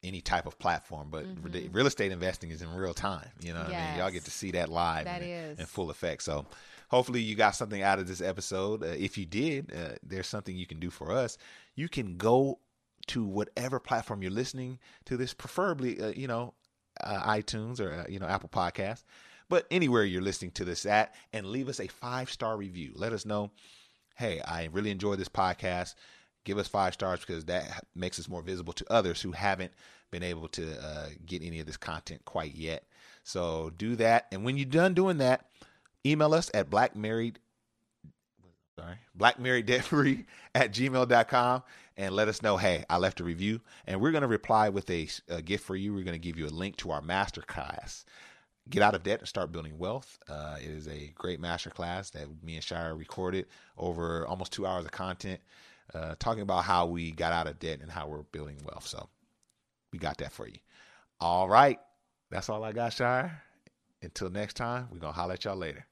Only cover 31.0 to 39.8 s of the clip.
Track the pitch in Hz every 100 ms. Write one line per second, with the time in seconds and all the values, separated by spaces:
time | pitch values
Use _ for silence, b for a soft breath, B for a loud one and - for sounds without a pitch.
31 | 73 76 85 90 82 82 76 76 - 80
32 | - 76 - 90 80 73 80 80 _ B
33 | B B - 92 87 80 80 85 107 117
34 | 113 117 - 95 113 139 139 151 185 180
35 | 190 165 127 127 - b b b b _
36 | 135 151 151 156 - 107 82 98 123 104
37 | 107 113 117 107 _ _ _ _ _ _
38 | 76 _ _ _ 90 85 _ - 82 95
39 | _ 87 110 123 127 127 107 123